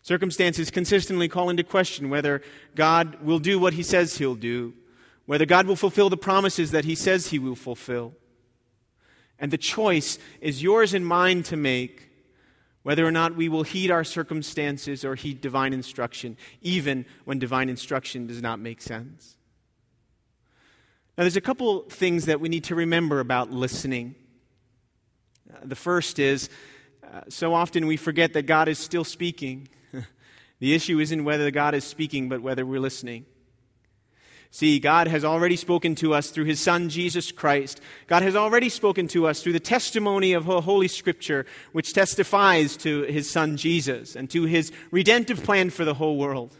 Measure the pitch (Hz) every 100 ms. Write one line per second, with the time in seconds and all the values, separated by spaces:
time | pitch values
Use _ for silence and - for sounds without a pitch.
0 | - 175 190 160 180 160 160 - 180 202
1 | 175 185 170 180 180 175 170 196 185 -
2 | 143 143 147 143 - - - - 156 165
3 | 165 156 151 165 156 196 180 165 160 185
4 | 170 - 139 120 117 120 117 - _ _
5 | _ _ - 143 151 180 190 190 202 180
6 | 202 180 196 190 196 180 160 156 151 160
7 | - 190 170 151 131 123 - 120 - 123
8 | 117 147 _ _ _ _ _ _ _ _
9 | _ _ _ _ 143 156 - - 214 170
10 | 139 - - - 151 135 165 220 214 190
11 | 175 175 180 180 165 160 143 127 123 -
12 | - _ _ _ _ _ _ _ - 151
13 | 165 165 165 165 165 160 156 190 185 170
14 | 160 - 160 156 143 - 147 143 - 135
15 | 135 131 151 131 139 131 135 131 123 -
16 | 120 - 123 113 - - 175 180 143 135
17 | 123 - - 139 123 131 131 123 - 135
18 | - 131 120 120 117 113 113 113 - 113
19 | 123 160 - _ _ _ _ _ _ _
20 | _ _ _ _ _ _ _ _ _ _
21 | _ - 180 180 220 254 247 196 - -
22 | 190 175 151 151 165 165 151 170 165 170
23 | 165 143 123 127 120 127 127 - 135 127
24 | 120 147 _ _ _ _ _ _ _ _
25 | _ _ _ _ _ - 131 131 - 180
26 | - - 139 135 - - - - _ _
27 | - - - - 165 170 170 175 160 156
28 | - 156 165 156 143 156 160 156 - 175
29 | 160 - 175 - 139 131 135 _ _ 131
30 | 113 _ _ - _ _ 127 160 160 160
31 | 151 160 147 151 147 143 147 147 139 -
32 | 156 143 127 127 127 127 131 135 131 127
33 | 123 117 139 _ _ _ _ _ _ _
34 | _ _ _ - _ - 156 147 147 160
35 | 165 160 151 165 175 175 - 175 170 151
36 | 160 151 143 - 151 151 - 175 170 156
37 | 175 170 - - 156 143 135 - - -
38 | - 175 190 196 214 233 247 - 208 190
39 | 175 175 160 151 170 165 - 240 - 226
40 | 208 196 190 180 165 185 165 202 185 -
41 | - 170 - 147 131 - - 160 - -
42 | 190 - 165 202 196 175 147 - 160 147
43 | 143 147 143 170 156 147 160 170 131 123
44 | - 120 131 170 160 165 160 - - 175
45 | 190 233 226 202 - 202 185 - 160 143
46 | 156 147 139 135 120 -